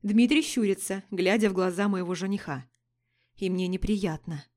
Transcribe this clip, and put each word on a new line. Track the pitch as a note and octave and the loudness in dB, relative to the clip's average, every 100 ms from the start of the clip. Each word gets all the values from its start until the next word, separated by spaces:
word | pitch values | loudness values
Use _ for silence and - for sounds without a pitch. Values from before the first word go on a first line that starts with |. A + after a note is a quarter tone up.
Дмитрий | G3+ G#3+ A#3+ D4+ | 4 4 6 4
щурится, | D#4 B3+ G#3 F#3+ - G3 - | 2 0 0 0 -4 -8 -6
глядя | F#3 F3+ G#3+ G#3 | -2 2 4 2
в | |
глаза | F#3 F#3 F3 G3+ | 2 0 0 0
моего | F#3+ F3+ | 0 -4
жениха. | F3 F#3+ G3+ - C3+ - _ _ _ _ _ _ - | -4 -4 -4 -6 -10 -10 _ _ _ _ _ _ -6
И | F#3+ | -2
мне | F#3 F#3 | -2 -2
неприятно. | F#3 - G#3 F#3 D#3 - D3+ - | -2 0 0 -2 -6 -10 -12 -14